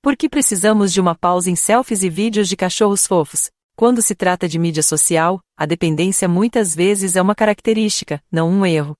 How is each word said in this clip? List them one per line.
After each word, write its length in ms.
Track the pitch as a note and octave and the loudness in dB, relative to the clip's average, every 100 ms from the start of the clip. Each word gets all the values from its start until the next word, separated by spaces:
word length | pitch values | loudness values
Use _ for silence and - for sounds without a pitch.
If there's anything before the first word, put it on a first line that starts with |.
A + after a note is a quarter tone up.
Por 140 | C#4 | -2
que 140 | C4+ D#4 | -2 -2
precisamos 640 | D4+ C4 F#3+ G#3 G#3+ G3 | -2 -2 0 2 2 2
de 80 | F#3+ | 2
uma 120 | F3+ | 0
pausa 380 | E3 F3 F3+ F3+ | 0 0 0 0
em 60 | F3 | -2
selfies 460 | - A3+ C4 G3+ | 2 2 2 -2
e 60 | F#3 | -2
vídeos 380 | D#3+ A3 G#3 G3 | -2 -2 0 -2
de 80 | |
cachorros 500 | - F#3 - G#3 G3+ | -2 -4 0 0 2
fofos? 440 | - F3+ D3 - - _ _ | 0 0 0 -4 -6 _ _
Quando 260 | - A#3 A#3+ | 0 2 2
se 140 | - | 0
trata 320 | G#3 F3+ F3+ F3 | -2 -2 -2 -2
de 100 | E3 | -2
mídia 240 | E3+ D#3 | -2 0
social, 600 | D3 D3+ - E3 E3+ F#3 _ _ | 0 0 0 2 0 -2 _ _
a 80 | |
dependência 600 | D3+ E3 E3 D#3 F#3 F#3+ | -4 -2 0 0 0 0
muitas 480 | F#3 F3 A#3 A#3+ F#3+ | 0 0 0 0 -2
vezes 440 | D3+ F#3 G3+ F#3+ F#3 | 0 0 0 0 0
é 40 | |
uma 140 | F#3+ | 0
característica, 880 | G#3 G#3+ G#3 - A3 G#3+ - - D3 _ | 2 0 0 0 0 0 -2 -6 -8 _
não 180 | E3 E3 | -2 2
um 160 | G3 | 2
erro. 300 | F#3 D#3+ D3 | 2 0 -2